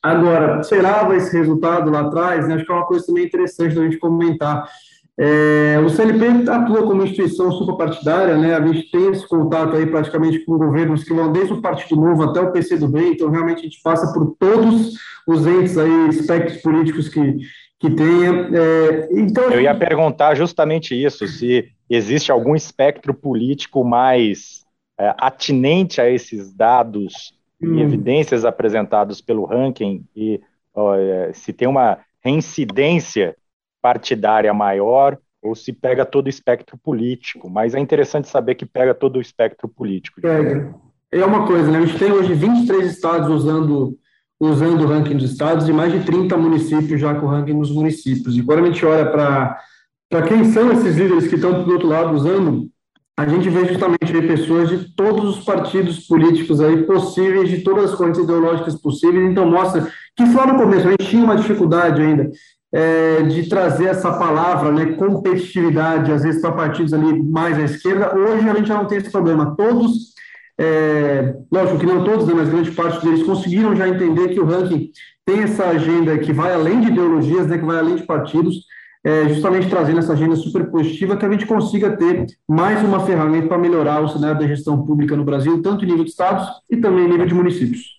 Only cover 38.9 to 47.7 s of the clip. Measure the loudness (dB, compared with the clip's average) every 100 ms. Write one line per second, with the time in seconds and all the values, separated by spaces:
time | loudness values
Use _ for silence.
38.9 | 2 -2 -2 -8 _ -4 -2 -16 _ -6
39.9 | -6 -10 -8 -2 0 0 -2 -6 -14 _
40.9 | _ _ 0 2 2 2 2 2 2 0
41.9 | 0 2 2 2 0 2 2 2 0 -2
42.9 | -4 -4 -2 0 0 0 0 0 0 -2
43.9 | -6 _ _ _ _ 0 2 2 2 2
44.9 | 0 0 -2 -4 -4 -2 0 0 0 0
45.9 | -2 0 0 0 0 2 0 0 -2 0
46.9 | -2 -2 -2 -2 -2 -2 -2 -2